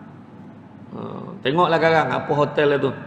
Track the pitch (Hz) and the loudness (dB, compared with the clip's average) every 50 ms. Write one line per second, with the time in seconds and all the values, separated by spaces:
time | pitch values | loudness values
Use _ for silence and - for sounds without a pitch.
0 | - - - - - - - - - - - - - - - - - - - 117 | -20 -20 -20 -20 -20 -20 -20 -20 -20 -20 -20 -20 -20 -20 -20 -20 -20 -16 -14 -14
1 | 113 113 - - - - - - - 127 147 175 180 156 165 156 156 165 160 156 | -12 -12 -12 -12 -14 -14 -10 -6 -4 0 2 2 4 4 4 4 4 4 4 4
2 | 147 127 131 135 - - 147 143 147 143 - 160 147 143 143 135 135 131 117 - | 2 0 -2 -4 -4 -2 0 0 0 0 2 2 2 2 2 2 0 -2 -4 -6
3 | - | -8